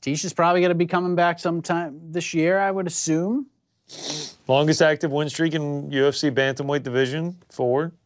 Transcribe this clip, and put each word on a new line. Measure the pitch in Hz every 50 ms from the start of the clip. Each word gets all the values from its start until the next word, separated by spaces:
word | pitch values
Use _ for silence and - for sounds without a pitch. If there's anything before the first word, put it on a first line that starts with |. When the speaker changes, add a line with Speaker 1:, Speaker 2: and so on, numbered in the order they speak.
| -
Speaker 1:
Tisha's | 135 143 156 - 180 -
probably | - 170 170 175 180 180
gonna | 180 175
be | 170 175
coming | 170 185 180 180 180 180
back | 170 175 175 170 170
sometime | - 180 170 170 165 - 180 170 175 160 135 151 165 165 156
this | 175 165 - -
year, | 170 156 170 185 190
I | 196 196
would | 190 196 190
assume. | 175 160 - - 165 160 160 170 196 226 277 285 - _ _ _ _ _ _ _ _ - - - - 147 151 151 - - _ _
Speaker 2:
Longest | - 131 139 151 151 156 - 165
active | 156 156 147 - 160 135
win | 139 151 147
streak | 131 - 165 165 156
in | 160 151 147 147 143 143 143
U | 139 135 135
F | 143 135
C | - 143 147
bantamweight | 131 131 135 135 131 127 143 139 143 147 131
division, | 135 120 131 135 123 131 156 160 175 180 180 _ _
four. | - - 131 123 123 139 156 165 165 _ _